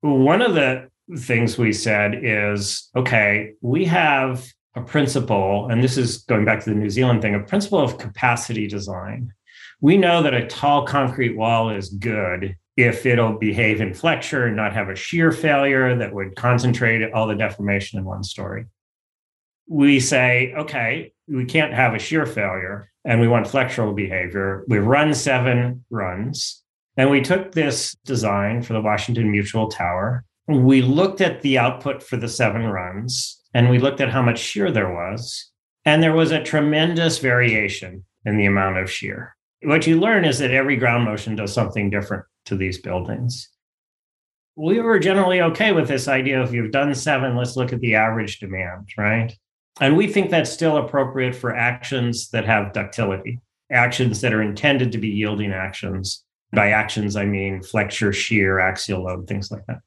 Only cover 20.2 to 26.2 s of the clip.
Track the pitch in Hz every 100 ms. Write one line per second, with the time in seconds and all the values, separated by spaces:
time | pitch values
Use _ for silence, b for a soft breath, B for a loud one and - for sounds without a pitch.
20.2 | 127 123 127 151 151 143 117 143 160 _
21.2 | _ 135 123 160 151 120 123 110 - 160
22.2 | - - 101 92 92 101 - _ - 117
23.2 | 117 120 110 135 123 - 107 101 98 95
24.2 | 90 98 98 98 - 110 101 139 151 139
25.2 | - 127 127 120 123 123 - 117 92 92